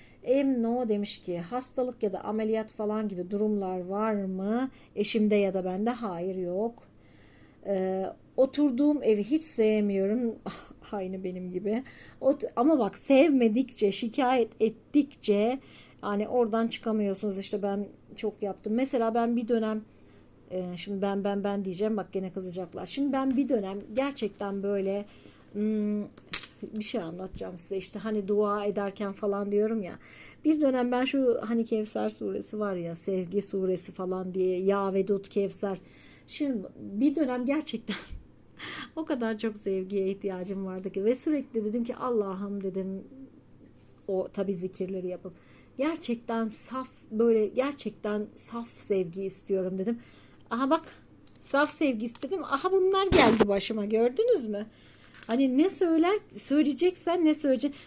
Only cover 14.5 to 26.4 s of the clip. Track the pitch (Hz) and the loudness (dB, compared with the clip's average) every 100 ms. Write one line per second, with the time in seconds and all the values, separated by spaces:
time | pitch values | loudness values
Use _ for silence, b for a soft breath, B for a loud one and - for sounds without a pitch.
14.5 | - 220 220 - 294 285 - - 202 220 | 0 0 0 0 2 2 -4 0 2 2
15.5 | 269 B B B B 202 202 214 247 233 | 0 B B B B -4 -2 0 2 2
16.5 | 226 226 - 233 220 202 196 214 190 190 | 2 0 -2 -2 0 0 -2 -4 -4 -6
17.5 | 202 196 202 196 - - - 214 208 202 | -4 -2 -4 -6 -12 -20 -6 -6 -4 -6
18.5 | 190 214 226 269 254 226 226 233 240 233 | -6 -2 0 2 2 2 2 2 0 0
19.5 | 233 220 214 - B B B B - - | 0 0 -4 -8 B B B B -20 -10
20.5 | 185 180 175 202 196 196 202 202 202 202 | -8 -6 -8 -8 -2 0 0 0 -2 -2
21.5 | 202 190 175 214 214 180 196 185 190 185 | -2 -4 -2 0 -2 -2 -6 -6 -6 -8
22.5 | 175 175 - 180 - 277 269 269 247 269 | -8 -10 -10 -8 -2 0 0 2 2 2
23.5 | 240 190 202 - 220 277 277 208 - 202 | 0 0 -6 -4 -2 -2 -2 -6 -4 -6
24.5 | 196 202 202 190 202 202 B B B - | -4 -2 0 0 -4 -6 B B B -12
25.5 | 208 214 214 208 208 208 - - - | -4 0 0 0 -2 -4 -12 -8 -8